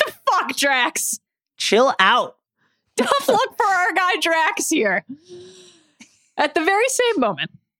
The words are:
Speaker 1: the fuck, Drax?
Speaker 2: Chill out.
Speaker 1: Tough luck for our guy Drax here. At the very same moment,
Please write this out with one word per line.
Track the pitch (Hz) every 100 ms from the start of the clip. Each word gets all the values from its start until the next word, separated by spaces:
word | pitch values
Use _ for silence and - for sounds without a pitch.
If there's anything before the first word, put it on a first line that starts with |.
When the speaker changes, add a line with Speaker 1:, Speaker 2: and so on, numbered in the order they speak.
Speaker 1:
the | 587 - -
fuck, | 392 339 269
Drax? | 277 262 285 - - - _ _ _ -
Speaker 2:
Chill | - 202 269 -
out. | 190 240 262 - _ _ _ _ _ -
Speaker 1:
Tough | 233 554 554
luck | 440 508 -
for | 427
our | 370 359
guy | 349 370 392
Drax | 330 330 320 - -
here. | 311 214 185 - 277 359 359 - - - _ _ - - _ _ -
At | 294
the | 339
very | 320 392 508
same | - 494 403
moment, | 233 143 160 - _ _